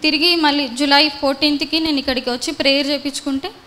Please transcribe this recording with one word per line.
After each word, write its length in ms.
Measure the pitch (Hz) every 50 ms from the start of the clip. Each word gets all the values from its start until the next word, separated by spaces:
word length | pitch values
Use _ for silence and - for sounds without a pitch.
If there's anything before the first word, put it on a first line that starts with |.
తిరిగి 340 | - 311 302 294 311 349 339
మళ్ళీ 320 | 339 311 294 285 285 285 247
జూలై 420 | 226 240 294 285 277 285 302 302
ఫోర్టీన్త్కి 720 | 294 - - 269 277 277 311 294 294 277 320 - - 330
నేను 200 | 320 320 294 269
ఇక్కడికి 300 | 269 - 254 247 247 247
వచ్చి 220 | 240 247 - 320
ప్రేయర్ 360 | 302 - 311 277 269 285 285 277
చేయించుకుంటే, 640 | 294 277 - 285 269 - - 285 269 269 - 381 - - -